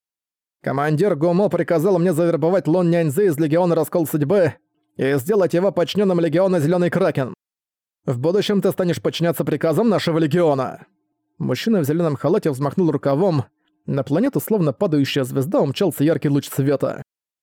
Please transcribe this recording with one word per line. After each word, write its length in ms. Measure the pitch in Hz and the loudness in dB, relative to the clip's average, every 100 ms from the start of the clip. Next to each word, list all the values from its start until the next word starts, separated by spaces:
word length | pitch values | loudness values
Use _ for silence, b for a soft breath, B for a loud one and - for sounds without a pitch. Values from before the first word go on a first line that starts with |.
| _ _ _ _ _ _ | _ _ _ _ _ _
Командир 540 | 139 135 151 151 202 147 | -6 -2 0 0 0 2
Гумо 320 | 170 175 180 | 0 2 2
приказал 500 | 175 165 165 190 175 | 0 0 2 2 2
мне 140 | 180 | 2
завербовать 540 | 151 170 160 160 190 151 | 2 0 0 0 0 2
Лун 240 | 180 170 | 2 2
Няньзы 360 | 170 160 143 202 | 2 0 2 0
из 120 | 143 | 2
Легиона 360 | 156 165 180 | 0 2 2
Раскол 320 | 160 147 175 151 | 0 0 -2 -2
Судьбы 480 | 156 143 202 156 - _ _ _ - | -2 0 2 2 -2 _ _ _ -4
и 180 | 135 143 | -2 -2
сделать 380 | 135 214 165 | 0 0 2
его 180 | 165 190 | 2 0
подчиненным 480 | 175 160 185 196 170 | 0 -2 0 0 2
Легиона 400 | 165 160 190 180 | 0 2 2 2
Зеленый 300 | 147 180 175 | 2 2 0
Кракен. 420 | 175 185 143 123 - _ _ _ _ _ _ - | 0 0 0 -6 -8 _ _ _ _ _ _ -6
В 120 | 123 | -2
будущем 440 | 156 202 196 202 | 0 0 0 0
ты 80 | 196 | 0
станешь 300 | - 175 151 | 0 -2 -2
подчиняться 440 | - - 170 151 | -4 -2 -2 -2
приказам 440 | 143 147 165 156 233 | -2 0 0 2 2
нашего 300 | 170 175 160 | 2 0 0
легиона». 680 | 156 175 160 135 123 - - _ _ _ _ - | 2 2 2 2 -2 -8 -20 _ _ _ _ -8
Мужчина 420 | 139 127 226 202 | -4 -2 0 0
в 40 | |
зеленом 320 | 139 165 165 135 | 0 0 -2 -2
халате 340 | 143 208 160 | 0 0 -2
взмахнул 400 | 131 143 - 165 | -2 -4 0 0
рукавом. 540 | 143 139 139 196 147 - _ _ _ - | 0 0 0 0 0 -4 _ _ _ -6
На 160 | 139 | -4
планету, 380 | 135 156 269 160 | -2 0 0 -2
словно 320 | - 214 151 | -2 0 0
падающая 520 | - 202 151 135 147 | 0 0 0 0 -2
звезда, 360 | 131 135 139 269 | -2 -4 -2 0
умчался 440 | 147 - 190 - | 0 0 -2 0
яркий 240 | 151 160 151 | 0 0 0
луч 200 | 143 - | -2 -2
света. 540 | - 135 139 131 - - _ _ _ | -2 -2 0 -2 -6 -14 _ _ _